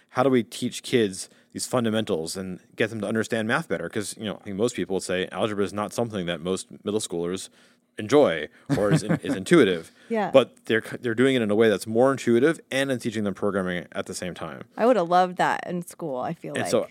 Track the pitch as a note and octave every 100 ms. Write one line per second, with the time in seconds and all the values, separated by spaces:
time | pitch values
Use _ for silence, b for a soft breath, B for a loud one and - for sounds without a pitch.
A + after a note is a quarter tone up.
0 | b - C3+ B2+ A2 - B2 - - B2+
1 | G#2 F#2 - b b F#2+ - B2+ A2+ A2
2 | G#2 E2+ E2 G2 F#2+ F2+ _ - A#2 A2+
3 | G2 A2+ G#2 A2+ A2 C#3 E3 F2+ E2+ A2+
4 | G2 - G#2+ - G#2 F#2+ A#2+ - F2+ F#2
5 | - F#2 F2 F2+ G#2+ G2+ F#2+ G2+ G#2 -
6 | A#2+ G#2+ E2+ E2+ F2 F#2+ - - G#2 G#2+
7 | - E2+ E2+ F#2 - b b b _ -
8 | G#2 D3 A#2 D#2+ D2+ b b C#3 G#3 D#3+
9 | G#2+ D#3 - B3+ - F3 G2+ E2+ E2 _
10 | b A3+ G3 C3+ A#2+ _ - A2 - -
11 | A#2+ A2+ C3+ C3 G#2+ G#2 A2+ F#2+ A2 A2+
12 | C3+ C3 - A#2 C#3+ D3+ - C3 C#3 B2+
13 | A#2 G#2+ G2+ F#2+ G#2 G2 F#2 F2 - G2
14 | F#2+ F#2 F#2 D#2+ E2 C2+ - - A3+ A3+
15 | E3+ F3+ F#3 F3+ D#3 G2 - F3+ F3 -
16 | E3 B2+ A#2+ E3+ D#3 D3 F#2 A2 -